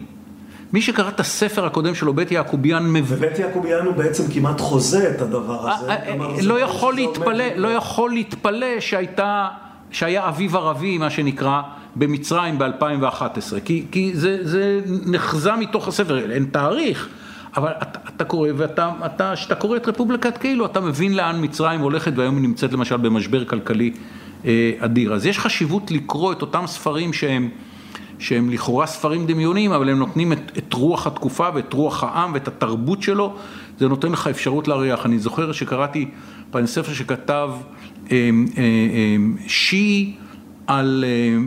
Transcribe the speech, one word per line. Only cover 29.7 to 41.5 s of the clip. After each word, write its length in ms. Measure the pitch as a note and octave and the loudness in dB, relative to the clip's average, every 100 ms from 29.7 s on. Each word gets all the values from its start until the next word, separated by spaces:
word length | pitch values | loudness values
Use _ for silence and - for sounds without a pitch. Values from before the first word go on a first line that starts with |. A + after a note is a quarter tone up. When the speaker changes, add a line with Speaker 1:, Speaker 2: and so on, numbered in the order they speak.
Speaker 1:
אבל 160 | D#3+ C3+ | 2 2
הם 100 | C3+ | 2
נותנים 340 | C3 D#3+ E3+ | 2 2 2
את, 200 | D#3+ - - | 0 -2 -10
את 140 | - | -6
רוח 340 | B2 C#3+ E3+ - | 0 2 2 -2
התקופה 420 | C#3+ C3+ - F3 | -2 -2 0 0
ואת 180 | D3+ - | 0 -2
רוח 320 | C3 D3+ - | 0 0 0
העם 280 | D3+ D3+ F3 | -2 0 0
ואת 140 | C#3+ C#3 | -2 -4
התרבות 540 | - A#2 A2+ B2 G3 | -2 0 0 0 0
שלו, 320 | G3 G3 G3+ G3+ - - - - | 2 2 0 -2 -14 -16 -12 0
זה 100 | C3+ | 2
נותן 240 | C3+ - | 2 0
לך 140 | E3+ - | 0 -2
אפשרות 420 | C3 - C#3 D3+ | -2 0 0 0
להריח. 380 | C#3 C3+ A#2+ A#2+ | 2 2 0 2
אני 120 | A#2 | 2
זוכר 340 | A2 C3 D#3+ | 0 -2 -2
שקראתי 560 | D3+ - B2+ C#3+ D3+ C#3 - - - - | -2 -2 -2 0 -2 -4 -8 -18 -18 -4
פעם 160 | B2 A#2+ | 0 0
ספר 260 | E3+ D#3+ | 0 -4
שכתב, 580 | C#3 C3+ B2 - D3 D3 B2+ B2+ - - - - | -4 -4 -4 0 0 -2 -6 -12 -18 -18 -14 0
אה, 60 | B2+ A#2+ A2+ A#2+ - | 2 6 6 4 2
אה, 40 | |
אה, 540 | A#2+ A2+ A2 A#2 G#2+ G#2+ G#2+ A2 - | 4 4 4 4 4 4 4 0 -2
שי 680 | - - F#3+ G#3 G3+ G3+ G3+ - - - - - | 0 2 4 4 2 0 -4 -16 -18 -20 -8 0
על, 380 | C#3 C3+ C3 B2+ | 2 4 2 2
אה, 300 | A#2+ A#2+ A#2 C3 | 2 4 2 0